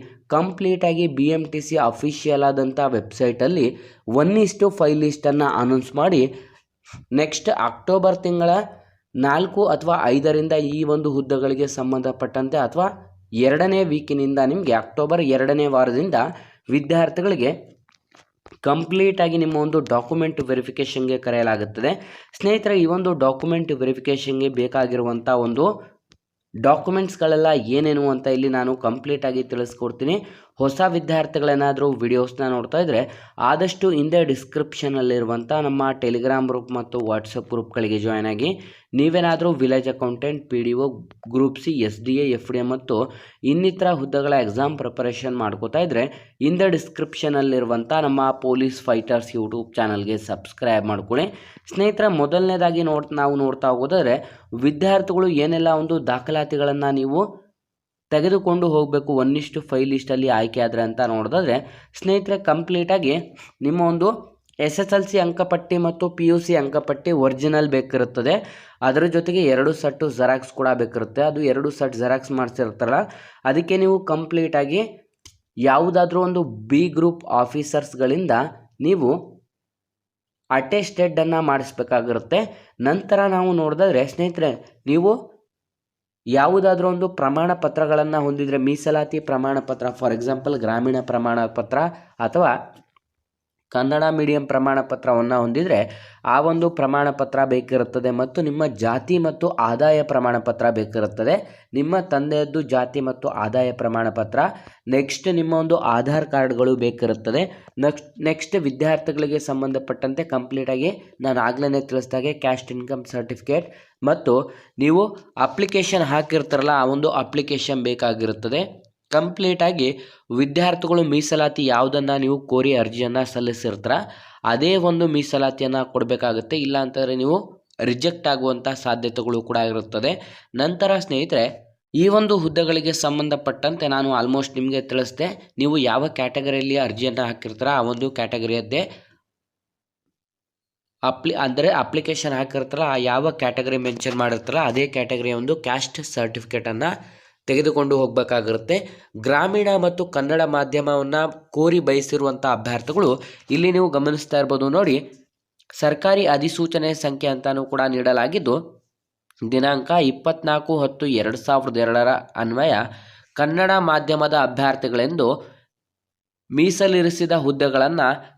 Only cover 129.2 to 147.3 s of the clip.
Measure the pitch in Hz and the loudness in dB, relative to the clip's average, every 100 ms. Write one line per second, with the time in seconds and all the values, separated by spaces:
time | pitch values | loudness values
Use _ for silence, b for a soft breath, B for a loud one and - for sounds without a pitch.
129.2 | 117 117 113 120 113 110 107 110 131 180 | -4 -4 -2 -2 -2 -2 -6 -4 -4 -4
130.2 | - - _ 120 151 175 196 196 - 135 | -10 -20 _ -4 -2 0 0 0 -2 -4
131.2 | - 135 120 - - _ _ 147 190 214 | 0 0 0 -4 -20 _ _ 2 4 4
132.2 | 214 202 160 160 165 160 156 156 147 147 | 2 0 0 0 0 0 -2 -2 -2 -2
133.2 | 151 143 139 - 147 170 147 139 139 127 | -2 -2 -4 -4 -4 -2 -2 -2 0 0
134.2 | 120 135 135 131 131 135 135 127 120 - | 0 0 -2 -4 -4 -4 -2 -4 -4 -4
135.2 | 170 196 - - 143 156 120 120 156 151 | -6 -6 -14 -2 0 2 2 0 -2 -4
136.2 | 123 143 139 135 135 139 123 107 127 120 | -4 -4 -2 -2 -2 0 -2 -2 -4 -2
137.2 | 120 117 110 107 127 139 117 120 135 127 | -4 -6 -12 -6 -2 0 0 -2 -4 -4
138.2 | 110 120 113 117 104 139 196 B B B | -4 -4 -2 -4 -2 -4 -4 B B B
139.2 | _ _ _ _ _ _ _ _ _ _ | _ _ _ _ _ _ _ _ _ _
140.2 | _ _ _ _ _ _ _ _ 131 131 | _ _ _ _ _ _ _ _ -4 -2
141.2 | 165 - 139 127 165 170 120 156 156 156 | -4 -2 -2 2 2 2 0 -4 -4 -4
142.2 | 151 131 135 147 131 147 151 131 123 127 | -4 -4 -4 -4 -6 -2 -2 0 0 0
143.2 | 156 156 123 131 127 131 127 117 131 123 | 0 -2 -2 -2 -2 -2 -2 -4 -4 -2
144.2 | 120 117 - 151 139 123 139 135 120 127 | 0 -2 -2 0 0 0 -2 -2 -4 -4
145.2 | 123 120 127 160 123 127 - - 147 127 | -2 -2 -2 -4 -2 -4 -4 -10 -8 -4
146.2 | 117 117 113 120 113 113 160 202 B B | -4 -6 -6 -6 -4 -2 -4 -4 B B
147.2 | B | B